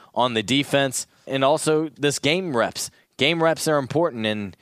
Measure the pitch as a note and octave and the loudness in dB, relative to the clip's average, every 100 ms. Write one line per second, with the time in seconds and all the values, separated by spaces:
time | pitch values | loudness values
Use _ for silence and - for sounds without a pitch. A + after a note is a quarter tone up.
0 | - A2 B2 A2+ F#2+ C#3 C3+ C#3+ C#3 - | -8 -2 0 0 0 0 2 2 0 -2
1 | - _ - C3+ C3+ D3+ D#3 D#3 D#3+ - | -10 _ -6 0 2 2 2 0 0 -2
2 | C#3+ - C#3 F3 F3+ A#2+ F#2+ - - - | -2 0 0 0 0 0 0 -2 -10 -12
3 | _ - C#3 E3+ E3 D3 D#3+ D3 B2+ D3+ | _ -2 0 2 0 0 0 0 0 0
4 | E3+ A#2+ A2 G#2+ G2+ - | 0 0 -2 -2 -6 -12